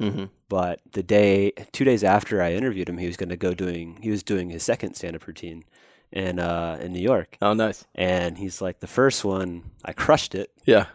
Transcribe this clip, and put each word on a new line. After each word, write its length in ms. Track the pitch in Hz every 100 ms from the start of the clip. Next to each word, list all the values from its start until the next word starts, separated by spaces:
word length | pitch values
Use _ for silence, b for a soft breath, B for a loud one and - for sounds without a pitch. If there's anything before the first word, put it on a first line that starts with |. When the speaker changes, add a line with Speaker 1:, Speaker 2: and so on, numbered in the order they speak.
Speaker 1:
Mm-hmm. 240 | 104 101 98 _ -
Speaker 2:
but 320 | 95 90 - _
the 100 | 104
day, 500 | 87 104 101 98 101 - -
two 120 | -
days 180 | 135 113
after 400 | 98 104 - 104
I 120 | 87
interviewed 340 | 92 131 95 87
him, 100 | 87
he 80 | 87
was 100 | 90
gonna 200 | 87 87
go 180 | 92
doing, 440 | 90 90 85 85 85
he 80 | 110
was 120 | 104
doing 280 | - 98 90
his 120 | 82
second 300 | - 113 110
stand-up 320 | - 87 82 -
routine 380 | 80 87 82 - b b b b
in, 280 | 95 92 87
uh, 360 | 85 85 85 80
in 100 | 90
New 60 | 90
York. 380 | 107 110 78 -
Speaker 1:
Oh, 120 | 104
nice. 320 | 110 110 - -
Speaker 2:
And 420 | - 92 90 87 82
he's 240 | 95 -
like, 200 | 92 -
"The 80 | -
first 360 | - 135 -
one, 380 | 101 95 90 87 - -
I 80 | 82
crushed 420 | - - 156 -
it, 160 | 95 - _
Speaker 1:
Yeah. 220 | - 107 -